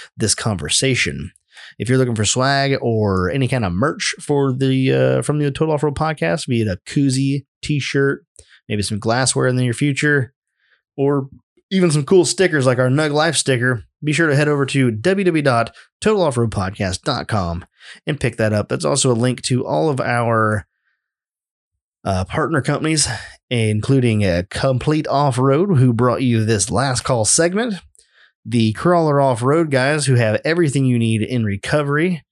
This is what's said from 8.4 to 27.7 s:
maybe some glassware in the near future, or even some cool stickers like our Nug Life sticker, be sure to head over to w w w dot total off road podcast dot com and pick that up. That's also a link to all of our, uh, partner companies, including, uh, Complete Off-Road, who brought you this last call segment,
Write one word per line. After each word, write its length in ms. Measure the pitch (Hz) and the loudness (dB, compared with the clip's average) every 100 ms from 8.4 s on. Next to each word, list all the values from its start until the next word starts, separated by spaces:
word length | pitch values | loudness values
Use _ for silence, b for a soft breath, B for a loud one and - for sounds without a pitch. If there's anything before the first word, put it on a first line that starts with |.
| B B B | B B B
maybe 140 | 107 | -4
some 160 | 98 104 | -4 -4
glassware 480 | 110 120 127 135 131 | -2 0 0 0 0
in 100 | 127 | 0
the 60 | |
near 120 | 127 | -2
future, 580 | 117 147 135 147 143 117 _ _ _ _ _ _ - | -2 -2 0 0 0 -2 _ _ _ _ _ _ -4
or 320 | 139 143 135 - _ _ - | -2 0 -4 -12 _ _ -6
even 180 | 190 175 | 0 2
some 140 | 151 | 2
cool 200 | 135 190 | 4 4
stickers 420 | 165 - 185 151 131 | 4 2 0 2 2
like 120 | 120 | 2
our 100 | 127 | 2
Nug 240 | 139 156 | 2 0
Life 240 | 147 160 139 | 0 0 0
sticker, 480 | - 123 127 123 - _ | 0 0 0 -2 -6 _
be 100 | 147 | -4
sure 140 | 147 165 | 0 2
to 100 | 139 | 2
head 120 | 147 | 2
over 180 | 143 135 | 0 0
to 240 | 139 127 | 0 0
w 100 | 107 | 0
w 240 | 165 196 | 0 0
w 180 | 180 160 | 2 2
dot 320 | 147 117 113 - B _ | 2 2 0 -6 B _
total 240 | 214 208 | 0 0
off 120 | 160 120 | 0 0
road 140 | 117 | -2
podcast 520 | 101 95 104 98 92 | -2 -6 -4 -4 -4
dot 260 | - 120 - | -6 -6 -4
com 360 | 107 87 85 - B B B - | -2 -2 -6 -10 B B B -8
and 140 | 143 | -4
pick 160 | 123 113 | -4 -2
that 160 | 107 | 0
up. 160 | 107 - | 0 -2
That's 160 | 131 | -4
also 280 | 147 139 135 | -2 0 0
a 20 | |
link 260 | 113 127 120 | 0 0 -2
to 220 | - 123 | -2 -2
all 240 | - 147 160 | -2 -2 -2
of 120 | 135 | -2
our, 680 | - 120 117 113 107 104 - _ _ _ _ _ _ _ _ _ _ _ _ _ | -2 -2 0 0 0 -2 -6 _ _ _ _ _ _ _ _ _ _ _ _ _
uh, 200 | 98 92 | -4 -2
partner 360 | 95 - 156 156 | -2 -4 -2 -2
companies, 460 | 131 143 156 156 - 113 B B - | 0 -2 0 0 -2 -4 B B -4
including, 720 | 120 110 104 104 135 123 107 | -2 0 0 2 2 4 2
uh, 180 | 101 87 92 | 2 0 -2
Complete 560 | - 135 131 - 156 143 | -2 0 0 0 -2 0
Off-Road, 720 | 139 147 117 135 139 202 143 | 0 0 2 2 2 2 4
who 140 | 127 | 4
brought 300 | 113 123 107 | 4 2 2
you 220 | 127 113 | 2 2
this 280 | 110 110 - | 2 0 0
last 300 | 98 135 123 | -2 -2 -2
call 220 | - 123 | -2 0
segment, 500 | 107 - 175 196 240 | 0 2 2 0 -4